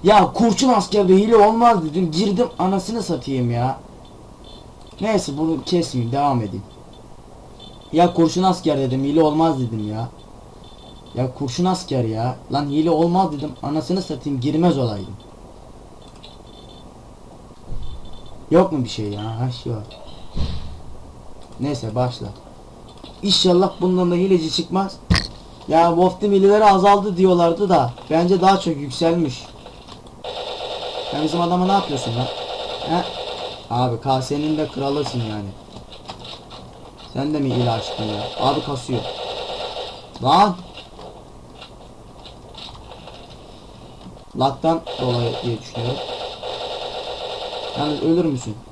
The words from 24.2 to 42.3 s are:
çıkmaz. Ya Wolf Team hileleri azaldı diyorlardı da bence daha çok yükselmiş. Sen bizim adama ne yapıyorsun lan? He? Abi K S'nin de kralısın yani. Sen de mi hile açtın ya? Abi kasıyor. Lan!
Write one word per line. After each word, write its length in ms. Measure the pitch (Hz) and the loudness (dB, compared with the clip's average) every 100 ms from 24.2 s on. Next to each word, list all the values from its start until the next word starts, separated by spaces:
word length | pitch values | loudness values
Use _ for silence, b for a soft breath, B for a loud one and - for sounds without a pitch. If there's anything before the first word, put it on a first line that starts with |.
| 190 180 156 | 4 4 2
çıkmaz. 440 | - 170 185 196 - - - - - - - - | -2 -2 -2 -2 -8 0 0 0 -14 -20 -18 2
Ya 180 | 156 170 | 4 6
Wolf 320 | 170 185 180 | 6 2 2
Team 120 | 208 | 2
hileleri 320 | 196 196 208 | 4 6 8
azaldı 520 | 214 190 202 202 202 175 | 8 8 6 6 4 4
diyorlardı 520 | 185 175 170 165 202 | 4 6 4 2 4
da 220 | 165 123 - - | 4 2 -4 0
bence 300 | 156 175 190 | 2 4 4
daha 200 | 190 196 | 4 4
çok 160 | 170 143 | 0 -4
yükselmiş. 680 | 143 - 165 170 151 - - - - - - - - - - - - - - - - - - | -6 0 2 2 0 -4 -14 -18 -20 -20 -20 -20 -20 -14 -12 -10 -10 -10 -10 -8 -8 -8 -6
Sen 120 | 151 | -4
bizim 160 | 156 170 | -2 0
adama 260 | 170 180 185 | 0 2 2
ne 60 | |
yapıyorsun 400 | 196 175 139 127 117 | 2 0 -4 -4 -4
lan? 100 | 127 - - - - - - | -4 -6 -8 -8 -8 -8 -2
He? 160 | 170 - - - - - - - | -2 -2 -8 -10 -10 -12 -12 -6
Abi 300 | 120 127 113 | -2 0 -2
K 220 | 139 131 | -2 -2
S'nin 360 | 127 143 151 156 | -2 -4 -2 -2
de 100 | 147 | -4
kralısın 540 | 135 139 147 135 123 110 | -4 -4 -2 -4 -4 -6
yani. 180 | 107 101 - - - - - - - - - - - - - - - - | -6 -10 -12 -18 -20 -18 -18 -18 -16 -16 -18 -18 -18 -18 -20 -20 -20 -10
Sen 220 | 131 143 | -6 -2
de 40 | 151 | 0
mi 160 | 135 | 0
hile 160 | 120 120 | 2 0
açtın 340 | 113 - - | 0 -4 -6
ya? 420 | 107 104 - - 131 | -6 -6 -8 -2 0
Abi 160 | 147 | 0
kasıyor. 380 | - 131 - 117 - - - - - - - - - - - - | -4 -8 -4 -4 -4 -10 -10 -10 -10 -8 -8 -10 -12 -14 -18 -4
Lan! 340 | 127 170 208 175 - - - - - - - - - - - - - - - - - | 2 4 4 2 -10 -18 -20 -18 -18 -18 -20 -20 -20 -20 -20 -20 -20 -20 -20 -20 -20